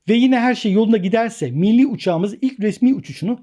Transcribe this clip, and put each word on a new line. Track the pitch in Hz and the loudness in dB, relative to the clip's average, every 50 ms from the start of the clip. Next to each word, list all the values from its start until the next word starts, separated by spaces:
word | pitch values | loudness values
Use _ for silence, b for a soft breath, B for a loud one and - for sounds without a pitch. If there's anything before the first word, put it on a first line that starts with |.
| _ 175 | _ 0
Ve | 220 | 2
yine | 233 247 262 262 240 | 4 4 4 2 2
her | 233 254 240 | 2 0 0
şey | 240 - 208 | 0 0 0
yolunda | 185 214 226 214 226 214 | 2 2 2 4 2 2
giderse | 180 190 208 220 233 226 - - 156 123 | 0 0 0 0 0 -2 -4 -6 -6 -6
milli | 123 147 180 208 226 240 262 269 | -2 0 0 2 4 4 4 2
uçağımız | 226 - - 185 170 160 190 208 220 - | 0 -2 -2 -2 -2 0 -2 -4 -4 -4
ilk | 262 262 262 - | -6 -6 -6 -4
resmi | 202 214 - - - 254 277 | -4 -4 -4 -4 -6 -6 -6
uçuşunu | 285 - - 135 - 160 202 247 247 | -6 -8 -12 -12 -8 -8 -6 -6 -8